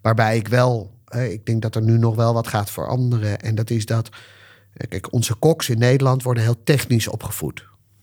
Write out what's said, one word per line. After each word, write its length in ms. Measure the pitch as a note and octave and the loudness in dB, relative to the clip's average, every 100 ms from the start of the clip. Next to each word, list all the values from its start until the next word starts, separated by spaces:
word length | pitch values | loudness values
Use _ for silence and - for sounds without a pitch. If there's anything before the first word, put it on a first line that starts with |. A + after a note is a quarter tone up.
Waarbij 360 | A2 A2+ A2 A2+ | 2 2 2 0
ik 100 | G#2 | 0
wel, 520 | B2 B2+ A#2 G2+ - _ | 2 2 0 -6 -18 _
hè, 200 | A#2+ B2 | -6 -4
ik 200 | G#2 A2+ | -6 -2
denk 160 | A2+ | -2
dat 140 | A2+ A2+ | -2 0
er 60 | |
nu 160 | A2 A2+ | 4 4
nog 180 | A#2 A2 | 4 2
wel 180 | A#2 | 2
wat 140 | A#2 A2+ | 2 0
gaat 240 | G#2+ G2+ | -2 -2
veranderen. 680 | - - B2+ B2 A#2+ G#2+ G2+ | -6 -4 -2 0 0 -2 -4
En 140 | A2+ A2 | -2 -2
dat 140 | A2+ | 0
is 160 | A#2 G#2+ | -2 0
dat, 240 | A2+ A2+ - - - - - _ | -2 -2 -12 -20 -20 -20 -20 _
eh, 140 | - - | -12 -8
kijk, 240 | F#2+ - | -8 -4
onze 200 | B2 A#2 A2+ | -2 -2 0
koks 340 | D3+ D#3+ - | 2 2 -2
in 100 | A2+ | 2
Nederland 440 | B2 C3 C3+ C3 | 4 4 2 0
worden 200 | B2+ A#2 | 0 0
heel 200 | A2+ A#2+ | 0 0
technisch 440 | - C#3+ - A#2 - | 0 0 2 0 0
opgevoed. 580 | - - - D2+ - - _ _ _ | -6 -8 -6 -8 -8 -20 _ _ _